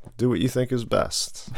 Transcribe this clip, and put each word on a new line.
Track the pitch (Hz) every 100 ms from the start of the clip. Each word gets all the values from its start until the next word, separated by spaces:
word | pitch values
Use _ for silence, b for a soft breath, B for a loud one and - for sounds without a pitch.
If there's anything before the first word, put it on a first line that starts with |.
| - -
Do | 123
what | 95
you | 127
think | 127 127
is | 127 117
best." | 110 - - - - -